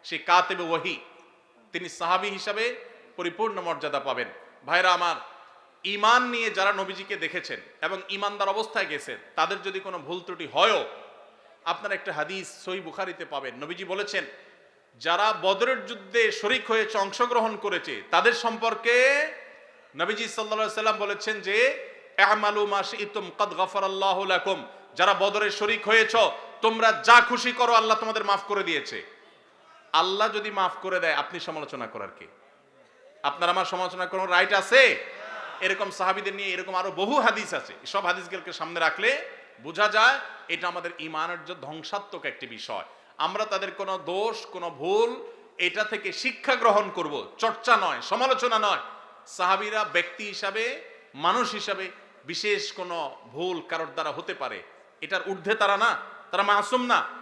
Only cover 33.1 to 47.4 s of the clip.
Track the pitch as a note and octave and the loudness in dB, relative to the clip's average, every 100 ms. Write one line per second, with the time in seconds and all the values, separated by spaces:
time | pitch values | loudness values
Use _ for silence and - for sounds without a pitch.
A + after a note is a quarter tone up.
33.1 | _ C#3+ C#3 F3 F#3+ F3+ F3+ F3+ F3+ F3+ | _ -4 0 0 2 0 -2 -4 -4 -6
34.1 | F#3+ F#3+ F3+ F#3+ G3 F#3+ B3 B3+ D#3 - | -4 2 4 4 2 6 8 8 6 -6
35.1 | - - - - - F#3 F#3+ G3+ F#3 F#3 | -14 -14 -12 -12 -4 -2 -2 -4 -2 0
36.1 | G3 G3 G3 G3 F3+ F#3 F#3 F#3+ F3 G3+ | 0 -4 -6 -6 -6 -4 -4 -4 -2 0
37.1 | C4 A#3 G#3+ G3+ D3+ - - - G3 F3 | 4 4 2 -4 -6 -8 -14 -6 -2 0
38.1 | F3+ F3 F3+ F3+ D#3+ E3 E3+ D#3+ D3+ G#3+ | -2 -4 -12 -10 -10 -8 0 0 2 0
39.1 | C#4+ - - - - B2 E3+ G#3 G#3+ A#3 | 0 -4 -16 -20 -16 -12 0 2 6 6
40.1 | C#4 - - - E3 F3 F3+ E3+ E3+ D#3+ | 4 -4 -16 -8 -4 -4 -4 -8 -10 -8
41.1 | D#3 E3 F3 D3+ F3 C#3 D#3+ - G3 G3+ | -6 -4 -6 -10 -14 -12 -12 -8 -8 -8
42.1 | G3+ C#3+ - B2+ A2+ - G#2 E2 - - | -8 -8 -8 -12 -12 -8 -8 -8 -16 -20
43.1 | - D#3+ G3+ G#3+ G3 F#3+ F#3 F#3+ F#3 D#3+ | -4 -4 -2 -2 -4 -4 -8 -6 -6 -4
44.1 | F#3 A3 A3 - F#3 F3 C#3+ D#3+ G#3 A#3 | -2 -2 -4 -12 -10 -10 -6 0 2 2
45.1 | B3 - - - - F3 F#3 G#3 G#3+ G3+ | 0 -12 -18 -20 -2 0 0 -2 -2 -6
46.1 | - C4 B3 - B3 A3+ G#3 G3 F3 D#3 | -4 -6 -4 0 4 6 4 2 -4 -4
47.1 | C#3+ F#2+ - | -6 -8 -2